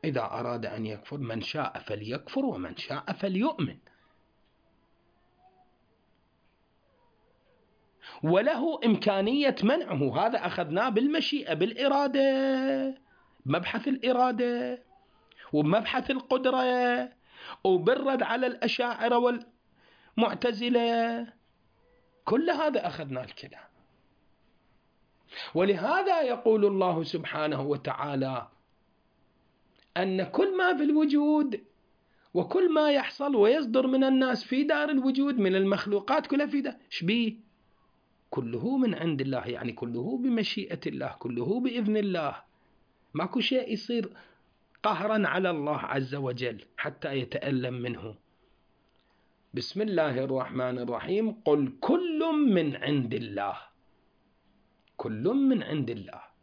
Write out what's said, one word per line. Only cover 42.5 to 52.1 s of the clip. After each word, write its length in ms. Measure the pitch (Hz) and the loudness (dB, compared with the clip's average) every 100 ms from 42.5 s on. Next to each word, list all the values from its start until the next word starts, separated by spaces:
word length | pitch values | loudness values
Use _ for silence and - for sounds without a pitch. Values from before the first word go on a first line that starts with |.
| _ _ _ _ _ _ | _ _ _ _ _ _
ماكو 260 | 143 180 262 | -4 -2 0
شيء 320 | - 262 247 | 0 0 0
يصير 380 | 220 - 240 196 - - _ _ _ _ _ | -6 -2 -4 -4 -8 -20 _ _ _ _ _
قهراً 460 | - 180 208 220 185 | -2 0 0 2 2
على 220 | 156 185 | 2 0
الله 280 | 165 143 143 | 0 -2 -4
عز 360 | - 139 131 | -2 -4 -2
وجل 500 | 127 135 123 123 110 - - | -4 -4 -4 -4 -6 -14 -10
حتى 420 | 151 139 156 139 | -10 -8 -6 -4
يتألم 560 | 120 - - 131 123 | -4 -6 -2 -2 -2
منه. 400 | 123 120 113 101 104 _ _ _ _ _ _ _ _ _ _ _ _ _ | -4 -6 -8 -10 -14 _ _ _ _ _ _ _ _ _ _ _ _ _
بسم 280 | - - 185 | -8 -6 -4
الله 420 | 214 180 156 127 | 0 2 2 0
الرحمن 540 | 135 131 127 127 127 127 | -2 -2 -2 -4 -4 -4
الرحيم، 540 | 123 117 - 196 220 - | -4 -6 -2 -2 -2 -2
قل 280 | - 147 135 - | 2 4 2 -2
كل 400 | - 339 359 | 2 2 2